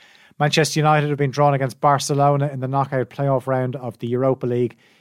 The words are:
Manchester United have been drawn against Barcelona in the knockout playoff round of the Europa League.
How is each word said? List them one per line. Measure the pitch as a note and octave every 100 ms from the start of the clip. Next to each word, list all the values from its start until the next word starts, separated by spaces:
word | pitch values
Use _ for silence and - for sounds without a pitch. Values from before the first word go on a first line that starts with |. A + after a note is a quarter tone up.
| _ _ _ -
Manchester | D3 D#3+ C#3+ D#3
United | D3+ D3+ D3
have | C#3+
been | C#3
drawn | B2 D3
against | C#3 C3 -
Barcelona | D3 C#3 - C#3+ C#3+ C#3+ C#3+
in | C3+
the | C3
knockout | C3+ C3+ C3+ A#2+
playoff | - C#3+ C3 C3
round | C3 B2+ C3
of | B2 G2+
the | A#2
Europa | B2 C3+ C3 B2
League. | B2 A#2+ - _ _